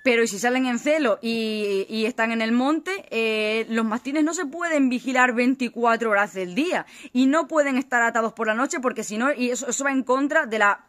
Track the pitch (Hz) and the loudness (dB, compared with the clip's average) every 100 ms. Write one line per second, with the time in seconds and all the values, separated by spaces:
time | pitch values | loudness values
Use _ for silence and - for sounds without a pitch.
0 | 269 233 233 202 240 254 254 233 294 311 | 2 2 2 0 -2 0 0 -2 0 2
1 | 254 196 226 226 220 214 208 196 - 220 | 2 0 -2 -2 -2 -4 -2 -2 -2 -2
2 | 220 - 226 226 220 240 269 320 339 381 | -2 0 -2 0 0 2 2 0 -4 -8
3 | - 226 226 214 214 226 226 226 226 226 | -6 -2 -2 0 -2 -2 -2 -2 -2 -4
4 | 262 302 302 339 311 330 339 302 262 247 | -2 0 0 0 -6 -4 -2 2 2 0
5 | 254 254 247 233 247 262 240 233 233 226 | -2 2 2 4 2 2 -4 0 0 2
6 | 226 202 202 185 180 180 311 220 - - | 2 2 0 -4 -4 -2 0 -2 -4 -16
7 | 277 247 262 311 311 320 285 254 254 240 | -4 2 4 2 2 0 2 0 0 2
8 | 233 226 226 - 220 214 285 330 247 - | 2 2 -2 -2 -2 0 -2 -2 -2 -4
9 | - 220 262 277 247 247 254 240 277 269 | -6 -2 -2 0 -2 -2 -4 -2 0 0
10 | 247 262 277 311 277 214 202 294 | 0 0 2 0 0 2 2 2